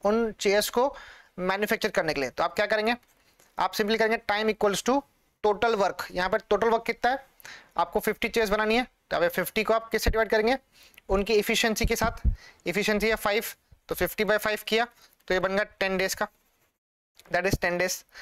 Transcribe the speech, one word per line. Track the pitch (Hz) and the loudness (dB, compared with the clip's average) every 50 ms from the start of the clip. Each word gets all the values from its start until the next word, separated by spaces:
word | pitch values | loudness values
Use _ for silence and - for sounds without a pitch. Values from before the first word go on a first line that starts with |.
| - | 0
उन | 202 214 233 233 220 | 0 2 2 0 -2
चेयर्स | 202 - - 202 196 208 202 - | -4 -2 0 2 2 2 2 0
को | - 240 254 285 - - - - - - - _ _ - | 0 0 0 0 -2 -6 -16 -20 -20 -20 -20 _ _ -6
मैन्युफैक्चर | 180 185 190 202 208 202 226 214 - 208 | -4 -2 -2 -2 -2 -2 -2 -2 -2 -2
करने | - 196 170 156 143 | -2 0 0 0 0
के | 139 | -2
लिए। | 135 123 | -2 -4
तो | - - 165 | -2 -2 -4
आप | 170 - | -2 -2
क्या | - 208 | -2 -2
करेंगे, | 208 220 214 214 220 240 - _ _ _ _ _ _ _ _ _ _ _ - | 0 0 0 0 -2 -2 -4 _ _ _ _ _ _ _ _ _ _ _ -2
आप | 175 180 - | -2 -2 -2
simply | - 214 202 226 220 | -2 -2 0 0 2
करेंगे | 226 214 226 | 2 2 0
time | 226 - - 202 208 220 214 214 | 0 -2 -2 -2 0 0 0 0
equals | - 202 208 190 - - | 2 0 0 0 0 0
to | - 254 285 - _ _ _ _ _ _ _ - | 0 0 0 -2 _ _ _ _ _ _ _ 0
total | 214 208 202 233 233 226 196 | 0 0 2 0 0 2 2
work। | 196 175 - - - - | 0 0 -2 -4 -10 -8
यहाँ | 180 180 180 185 | -4 -4 -2 0
पर | 202 208 | -2 -2
टोटल | - - 214 190 208 208 | 0 0 0 2 4 2
वर्क | 226 220 - | 2 2 0
कितना | - 220 - - 240 | -2 -2 0 0 0
है, | 262 269 - _ _ _ - - - - - _ - | 0 -2 -6 _ _ _ -20 -20 -20 -20 -20 _ -4
आपको | 170 170 - - 214 | -2 -2 0 -2 -2
फिफ्टी | - 220 202 - - 220 | -2 -2 -2 -2 -4 -2
चेयर्स | - 233 220 196 | 0 0 0 2
बनानी | 202 214 214 214 220 | 0 0 2 2 0
है, | 240 247 - _ _ _ - | 0 0 -4 _ _ _ -6
तो | - | -2
अब | 151 170 | 0 0
फिफ्टी | 170 - 185 180 - - 220 208 | 0 0 -2 -4 -2 -2 -2 0
को | - 220 | 2 2
आप | 226 226 - | 0 0 -2
किससे | - 214 - 226 | -4 -2 0 0
डिवाइड | 214 220 220 214 | 2 2 2 2
करेंगे, | 226 214 214 226 269 262 - _ _ - - - _ - _ - | 2 2 2 2 0 -2 -4 _ _ -20 -20 -20 _ -14 _ -2
उनकी | 190 196 202 196 226 | 0 0 2 2 2
एफिशिएंसी | 202 - - 226 - 240 226 214 - - | 2 2 2 0 0 0 0 0 0 0
के | - 226 | 0 0
साथ। | - - 233 - - - - - - - - - _ - | 0 0 -2 -2 0 0 0 0 -2 -4 -18 -20 _ -8
एफिशिएंसी | 175 165 202 196 - 214 208 208 220 | -4 -4 -2 0 0 0 0 2 0
है | 220 | 0
फ़ाइव, | 214 - 214 202 233 220 - - _ _ _ - - _ | 0 0 0 0 0 -2 -4 -10 _ _ _ -20 -14 _
तो | - - | -8 -4
फिफ्टी | - 180 170 - - 214 | -2 -2 -2 -2 0 2
by | 185 214 | 2 2
फ़ाइव | 208 - 214 214 208 - | 2 2 0 -2 -4 -2
किया | - 214 220 240 233 - _ - _ _ _ _ | 0 0 2 2 0 -4 _ -20 _ _ _ _
तो | - 185 | -2 0
ये | 185 | 0
बनेगा | 180 190 190 202 214 | 0 0 0 0 -2
टेन | 208 _ - 196 190 190 | -2 _ -4 -2 0 0
डेज | 185 190 190 - | 0 0 0 -2
का, | - 208 - _ _ _ _ _ _ _ _ _ _ _ _ _ _ _ _ _ - - - | -4 -6 -6 _ _ _ _ _ _ _ _ _ _ _ _ _ _ _ _ _ -20 -8 -4
that | - 175 175 | -2 0 0
is | 196 196 - | 0 0 0
टेन | - 175 175 | 0 0 0
डेज। | 175 180 185 - - - _ - - | 0 0 -2 -2 -6 -12 _ -20 -20